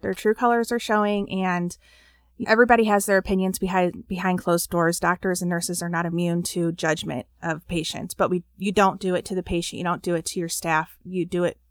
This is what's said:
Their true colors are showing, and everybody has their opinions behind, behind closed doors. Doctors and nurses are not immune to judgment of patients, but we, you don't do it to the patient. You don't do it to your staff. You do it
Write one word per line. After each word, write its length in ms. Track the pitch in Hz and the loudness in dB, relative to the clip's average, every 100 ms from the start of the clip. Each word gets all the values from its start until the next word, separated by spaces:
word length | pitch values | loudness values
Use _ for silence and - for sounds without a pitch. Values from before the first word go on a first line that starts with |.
Their 120 | 185 | -4
true 200 | 185 214 | -2 0
colors 360 | 220 247 233 233 | 2 4 2 0
are 80 | 240 | -4
showing, 520 | - 214 208 208 202 | 0 2 2 0 -2
and 460 | 190 190 175 175 - _ - _ _ _ _ - | -2 0 0 -2 -6 _ -20 _ _ _ _ 0
everybody 380 | 220 240 233 | 4 8 6
has 220 | 220 208 202 | 6 2 4
their 100 | 196 | 2
opinions 420 | - 190 185 185 | 4 0 0 0
behind, 480 | 185 190 180 - - | -2 2 2 0 -8
behind 320 | 185 185 185 | -4 0 0
closed 300 | - 170 - | 2 0 0
doors. 320 | 175 165 170 | 0 2 2
Doctors 400 | 190 175 190 175 | 0 0 0 -2
and 80 | 175 | -2
nurses 340 | 175 170 175 | -2 -4 -6
are 60 | 175 | -4
not 160 | 170 | -2
immune 380 | 170 170 175 170 | -2 0 0 0
to 260 | 175 180 170 | -2 -2 -2
judgment 540 | 165 165 160 - 127 - _ | -2 -2 -2 -2 -8 -10 _
of 240 | 170 160 - | -6 -6 -4
patients, 460 | 170 156 - 180 | -4 -4 -8 -10
but 160 | - 165 | -2 0
we, 160 | 180 - _ | 0 -4 _
you 140 | 190 | -2
don't 280 | 208 196 165 | 4 4 2
do 140 | 190 | -2
it 100 | 180 | -2
to 100 | - | -2
the 80 | 185 | -6
patient. 360 | 175 175 175 - | -4 -4 -4 -6
You 60 | |
don't 180 | 175 175 | -4 -4
do 120 | - | -2
it 120 | 170 160 | -2 -2
to 120 | - | -6
your 120 | 165 | -6
staff. 480 | - 170 160 160 - | -4 0 0 -2 -10
You 220 | - 185 | -10 -6
do 200 | 175 175 | -2 0
it 140 | 175 - _ | 0 -2 _